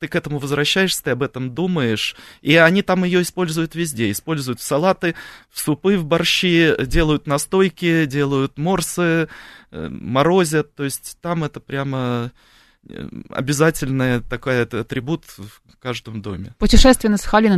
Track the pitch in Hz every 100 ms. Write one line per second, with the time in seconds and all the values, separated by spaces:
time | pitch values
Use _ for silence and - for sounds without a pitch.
0 | 160 170 151 143 135 143 147 190 185 -
1 | 156 123 139 123 127 120 185 170 120 107
2 | - - - - - 160 165 190 196 185
3 | 180 180 175 - 180 160 160 160 170 123
4 | 110 101 - 156 131 117 - 143 185 185
5 | 175 160 - - _ - - 147 190 202
6 | 151 165 170 - 185 165 160 - 127 165
7 | 156 147 - 143 - 190 190 - 175 165
8 | 151 139 143 139 135 - 160 190 165 -
9 | 170 165 156 - - - _ 80 80 64
10 | 82 127 151 190 170 156 147 - 139 -
11 | - - 170 170 151 - - 139 139 131
12 | 123 123 120 - _ _ _ _ - -
13 | - - - - 131 143 160 160 135 135
14 | 127 123 - 120 - 127 117 110 110 131
15 | 123 165 - - 104 - _ _ 127 117
16 | - 110 104 90 98 - 214 240 269 247
17 | 220 208 - 208 220